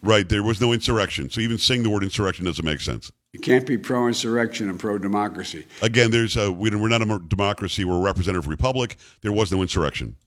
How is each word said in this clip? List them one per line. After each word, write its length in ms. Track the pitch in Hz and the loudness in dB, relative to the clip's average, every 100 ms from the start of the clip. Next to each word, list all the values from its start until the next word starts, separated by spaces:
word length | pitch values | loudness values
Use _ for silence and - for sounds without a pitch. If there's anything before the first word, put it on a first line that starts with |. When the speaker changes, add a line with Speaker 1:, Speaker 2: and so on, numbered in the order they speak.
Speaker 1:
Right, 240 | 98 107 92 | 4 4 4
there 140 | 101 | 2
was 180 | 104 107 | 2 2
no 140 | 120 | 2
insurrection. 560 | 117 - 117 95 - 67 | 2 2 2 0 -2 -6
So 120 | - | -4
even 180 | 113 113 | -2 0
saying 240 | - 127 | 0 2
the 60 | 113 | 2
word 100 | 104 | 0
insurrection 420 | 98 - 98 87 90 | -2 0 -2 0 -4
doesn't 200 | 78 80 | -2 -2
make 160 | 73 | -4
sense. 300 | - 57 - - _ | -4 -8 -10 -20 _
Speaker 2:
You 60 | - | -10
can't 260 | - 127 127 | 4 4 4
be 120 | 120 | -4
pro-insurrection 920 | - 127 120 113 117 117 113 117 104 | -2 0 0 0 -2 0 -2 -2 -6
and 100 | 90 | -4
pro-democracy. 880 | 107 104 98 101 104 87 - 82 76 - | -4 -4 -2 -2 -2 -6 -12 -12 -16 -2
Speaker 1:
Again, 300 | 113 117 117 | 0 4 4
there's 240 | 117 113 117 | 4 0 0
a, 160 | 104 | -2
we, 180 | 90 107 | 0 0
we're 180 | 104 107 | 0 2
not 120 | 117 | 2
a 40 | 110 | 2
mo-, 140 | 107 | -2
democracy. 680 | 82 95 101 104 95 - 90 | -2 0 0 -2 -4 -2 0
We're 140 | 90 | 2
a 20 | |
representative 460 | 95 92 90 90 76 | 2 2 0 0 -2
republic. 500 | 80 127 131 120 - - _ | -2 0 0 -2 -6 -20 _
There 100 | 104 | -2
was 200 | 104 107 | 2 2
no 80 | 95 | 2
insurrection. 560 | 92 - 76 - 58 53 | 0 2 0 -2 -8 -12